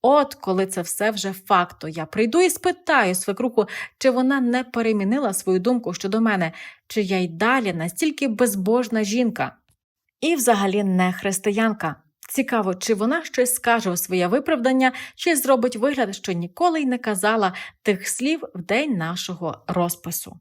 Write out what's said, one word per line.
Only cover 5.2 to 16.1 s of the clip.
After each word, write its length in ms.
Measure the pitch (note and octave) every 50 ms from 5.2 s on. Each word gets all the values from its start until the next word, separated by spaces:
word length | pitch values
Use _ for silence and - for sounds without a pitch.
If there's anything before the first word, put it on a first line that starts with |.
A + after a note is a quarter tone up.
| C#4 G3+
свою 260 | F#3+ - - F#3+ F#3 F#3
думку 360 | F3+ A#3 B3+ A#3+ A#3 - F3
щодо 260 | - - G3 G3 A3
мене, 320 | A3+ A3+ G#3 G3 E3+ D#3+ - - - - - _ _
чи 160 | _ - A3
я 160 | G3+ F#3 G3 F#3
й 100 | F3+ E3+
далі 440 | D#3+ E3 G#3 A#3 B3+ C4+ A3+ G3
настільки 560 | F3 E3+ D#3+ F3 - - E4 D#4 D4 - C#4 C4
безбожна 760 | G#3+ G#3 B3 A3+ G3+ G3 F3+ G#3 A3+ B3 B3 A3 A3+ A3 G#3+
жінка. 520 | G3 G#3+ B3 B3 A3 - - C3 B2+ - _ _ _ _ _ _ _ _ _ _ _ _ _
І 160 | - D#4+ E4+
взагалі 480 | C#4+ A3+ A#3+ A3+ G3+ G3+ F#3+ F#3 G#3 G3+
не 280 | G3 F#3 F3+ F3+ F#3
християнка. 840 | F3+ F#3 - G3 G3 F#3+ - G#3+ G3+ G#3+ A3+ A3+ G#3 G#3+ - D#3+ C#3+ - _ _ _ _ - -
Цікаво, 460 | - C4+ C4+ C4+ B3 A3+ G3+ F#3+ F3+
чи 200 | F#3 - - A3
вона 300 | G3 G#3+ A#3 D4+ E4+ D#4+
щось 300 | - - - B3 B3 -
скаже 360 | - - A#3+ A#3 A3+ G#3+ F#3+
у 60 | F3
своє 300 | F3 - - F#3 F3+ F3
виправдання, 680 | F3 G#3 D4 C#4 - D#4+ B3 A#3 C4 C4 C4 C4 B3+ C4 - - - _
чи 220 | - - F4 E4
зробить 400 | C#4 - B3+ C4+ A#3+ A3+ B3+ -
вигляд, 380 | G#3+ A3+ C#4+ C#4+ C4+ A#3 F#3+